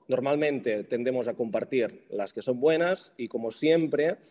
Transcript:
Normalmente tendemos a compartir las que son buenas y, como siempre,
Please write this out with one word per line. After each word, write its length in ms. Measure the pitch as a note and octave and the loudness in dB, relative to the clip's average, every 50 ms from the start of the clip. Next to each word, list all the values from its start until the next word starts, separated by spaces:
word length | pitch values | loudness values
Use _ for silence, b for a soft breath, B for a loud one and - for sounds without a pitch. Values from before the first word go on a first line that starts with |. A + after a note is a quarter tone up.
| _ | _
Normalmente 760 | - B2+ B2 B2+ C#3 D3 D3 D3+ D3 C#3+ B2+ G2 A#2+ G#2+ G#2 G2+ | -2 -2 0 0 2 2 2 2 0 0 -2 -2 -2 -2 -2 -2
tendemos 420 | - A#2+ A#2 A#2+ C3 B2+ B2+ A2+ | -2 -4 -2 0 0 -2 -2 -2
a 80 | A#2 A2 | -2 -2
compartir 720 | - A#2+ A2+ G2+ A2+ A#2+ - C3+ B2+ A2+ G2+ - - - - | -4 -2 -2 -2 -4 -2 0 0 0 0 0 -4 -10 -14 -8
las 240 | - G#2 G2+ F#2+ - | -6 -6 -6 -6 -6
que 80 | G#2+ | -6
son 180 | G2+ C3 B2+ B2 | -4 -2 0 2
buenas 540 | C3+ D#3 D#3+ D#3+ E3+ F3 F#3 - - - _ | 4 4 4 4 2 0 0 -2 -6 -14 _
y, 100 | - F3+ | -10 -8
como 240 | D#3+ - A#2+ A2+ A2+ | -6 -6 -4 -4 -6
siempre, 680 | A2+ - D3 D#3 E3 E3+ D#3+ C#3+ D3+ C#3+ D3+ E3 G3+ - - - | -4 0 4 4 4 4 4 2 2 2 2 2 0 -2 -8 -20